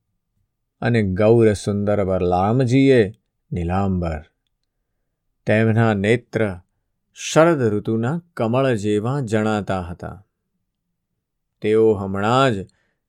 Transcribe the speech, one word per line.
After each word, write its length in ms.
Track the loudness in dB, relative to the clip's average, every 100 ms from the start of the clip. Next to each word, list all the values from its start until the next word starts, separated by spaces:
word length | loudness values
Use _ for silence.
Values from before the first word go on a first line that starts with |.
| _ _ _ _ _ _ _ -8
અને 220 | -2 0
ગૌર 500 | 0 2 4 6 4
સુંદર 520 | 2 -2 -4 -2 0
બલરામજીએ 1080 | 0 0 0 0 0 0 0 2 4 4 2 -4 _ _ -12
નીલાંબર. 720 | -8 -4 -2 -2 -2 -4 -6 -12 _ _ _ _ _ _ _ _ _ _ _ -2
તેમના 480 | 2 2 2 2
નેત્ર 640 | 2 0 0 -2 -4 -4 -6 _ _ _ _ _
શરદ 500 | -16 -4 2 4 2
ઋતુના 600 | 0 -2 -2 -4 -2 -6 -8 -6
કમળ 380 | -2 0 0
જેવા 460 | -2 -2 -2 -2 -4
જણાતા 600 | -2 -2 -2 -2 -4 -6
હતા. 440 | -8 -12 -14 -16 _ _ _ _ _ _ _ _ _ _ _ _ _ _
તેઓ 340 | 0 2 4
હમણાં 580 | 2 -2 -4 0 2 2
જ 140 | 0 -8 _ _ _